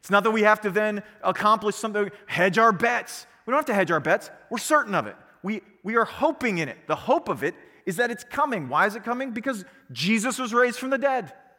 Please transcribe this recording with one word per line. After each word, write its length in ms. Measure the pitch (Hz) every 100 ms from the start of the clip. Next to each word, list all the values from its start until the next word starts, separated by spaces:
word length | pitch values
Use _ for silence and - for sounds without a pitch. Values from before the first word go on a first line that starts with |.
It's 100 | -
not 120 | 202
that 80 | 208
we 100 | 220
have 180 | 208 214
to 100 | 214
then 320 | 190 214 208 - -
accomplish 540 | - 185 208 220 208 196
something, 340 | 220 208 196 - -
hedge 320 | - 185 190
our 140 | 226
bets. 540 | 190 233 240 - - - _ -
We 60 |
don't 40 | 269
have 80 | 294
to 80 |
hedge 160 | 208 170
our 100 | 165
bets. 300 | 143 180 - - _
We're 80 | 233
certain 360 | - 302 240
of 120 | 190 104
it. 100 | - - _
We, 200 | 196 214 - _
we 140 | 190 233
are 80 |
hoping 540 | 208 - 294 302 247 180
in 100 | 151
it. 80 | - -
The 80 |
hope 360 | 156 - 302 -
of 120 | 160
it 120 | 139 - - _ -
is 100 | 175
that 140 | 240
it's 140 | 240
coming. 440 | - - 294 226 135
Why 160 | 139
is 120 | 196 214
it 60 |
coming? 280 | 233 240 269
Because 340 | 233 247 233 180 _ _
Jesus 480 | 120 160 226 233 254
was 140 | 254
raised 260 | 233 247 233
from 120 | 262
the 80 | 269
dead. 340 | 277 262 190 - _